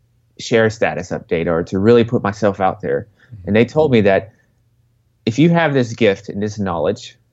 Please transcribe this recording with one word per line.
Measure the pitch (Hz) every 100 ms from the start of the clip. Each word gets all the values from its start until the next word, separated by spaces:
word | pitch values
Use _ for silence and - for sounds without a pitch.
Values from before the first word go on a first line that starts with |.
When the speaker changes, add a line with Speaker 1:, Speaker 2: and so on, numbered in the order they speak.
| _ _ _ -
Speaker 1:
share | - 113 110
a |
status | - 90 76 -
update | 76 - 85 82
or | 82
to | 85 95
really | 104 120
put | 117 120
myself | 101 98 104 98
out | 92 -
there. | - - - _ _
Speaker 2:
Mm-hmm. | 110 90
Speaker 1:
And | 104
they | 120
told | 156 156
me | 120
that | 98 95 - _ _ _ _ _ _ _ _ _ -
if | 117
you | 165
have | 170 160
this | 139 117
gift | 113 110 98 -
and | 101
this | 107 101
knowledge, | 95 85 78 110 - - _